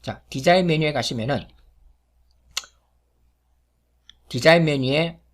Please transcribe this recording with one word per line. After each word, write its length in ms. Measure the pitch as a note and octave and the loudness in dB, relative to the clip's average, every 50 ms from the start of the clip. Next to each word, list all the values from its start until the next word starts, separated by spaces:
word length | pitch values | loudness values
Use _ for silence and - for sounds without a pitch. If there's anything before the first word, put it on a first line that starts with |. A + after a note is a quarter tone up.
자, 200 | - - G#2+ - _ _ | -12 -14 -14 -14 _ _
디자인 380 | - C#3 C3+ E3+ F3 F#3 F#3 | -12 -2 2 4 4 4 4
메뉴에 240 | E3+ D#3+ D#3 D#3 D3+ | 0 0 0 0 -2
가시면은 560 | D3 C3+ A#2 - C#3 A#2 A2 B2 C#3+ - - - _ _ _ _ _ _ _ - _ _ _ _ _ _ _ _ _ _ _ _ _ - - - _ _ _ _ _ _ _ _ _ _ _ _ _ _ _ _ _ _ _ _ _ _ _ _ _ _ _ _ - _ _ | -2 -2 -4 -4 -6 -6 -4 -4 -4 -4 -6 -10 _ _ _ _ _ _ _ -20 _ _ _ _ _ _ _ _ _ _ _ _ _ -14 -14 -14 _ _ _ _ _ _ _ _ _ _ _ _ _ _ _ _ _ _ _ _ _ _ _ _ _ _ _ _ -20 _ _
디자인 380 | _ - B2+ A#2 D#3+ E3 F3 E3 | _ -10 2 4 6 6 6 4
메뉴에 560 | D#3 C#3+ C3+ C3 B2+ C#3 D3+ E3 E3+ E3 - _ _ | 0 0 -2 -2 -2 -2 -2 -2 -4 -8 -16 _ _